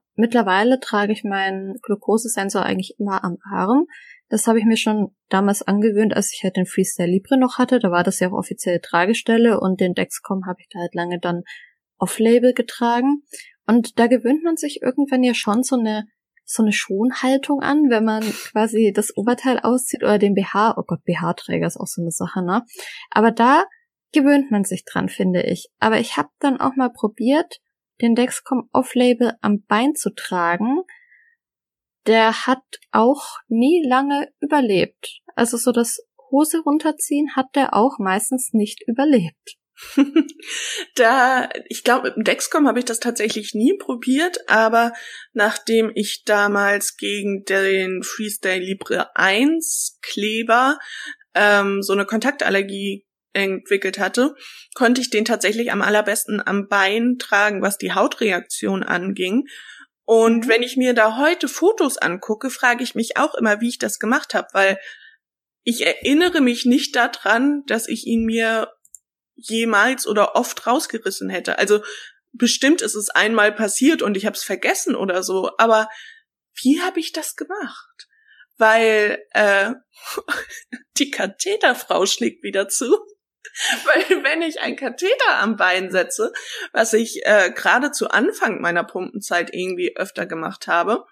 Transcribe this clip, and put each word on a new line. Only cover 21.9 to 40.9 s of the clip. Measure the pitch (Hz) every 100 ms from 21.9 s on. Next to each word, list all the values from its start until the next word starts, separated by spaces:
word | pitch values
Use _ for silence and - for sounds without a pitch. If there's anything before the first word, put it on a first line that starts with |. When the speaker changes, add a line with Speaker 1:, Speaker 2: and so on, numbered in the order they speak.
| -
Speaker 1:
eine | 170
Sache, | - 180 190
ne? | 175 208 - - - - -
Aber | 214 226
da | 226 233 302 392 _ _ _ _
gewöhnt | 311 277 285 277
man | 208
sich | 190 190 -
dran, | - 190
finde | - 185 180
ich. | - 175 - -
Aber | 220 220
ich | 233 -
hab | 302 -
dann | 285 262
auch | 262 262
mal | 247
probiert, | - 214 - 226 294 339 - _ _ _ -
den | 233 233
Dexcom | 247 - - 254 -
off-label | - 254 247 247 240 240 -
am | 208 208 -
Bein | 208 269
zu | 311 196 -
tragen. | - 180 170 175 220 302 370 - _ _ _ _ _ _ _ _ _ _ -
Der | 226 226 226 -
hat | 262 _ - _
auch | 214 226 185 - - -
nie | 226 262 349 277
lange | 254 277 285 - _
überlebt. | 294 294 240 185 - _ - - - -
Also | 233 233
so | 247
das | 233 233 - - _ _
Hose | 269 311 330
runterziehen | 311 302 311 302 - 285 294 262
hat | 254 277
der | 269 202
auch | 254 -
meistens | 196 190 - 262 -
nicht | 220 208 - -
überlebt. | 233 294 254 165 - - - _ - - -
Speaker 2:
<laughs> | 285 - - - - - - 440 -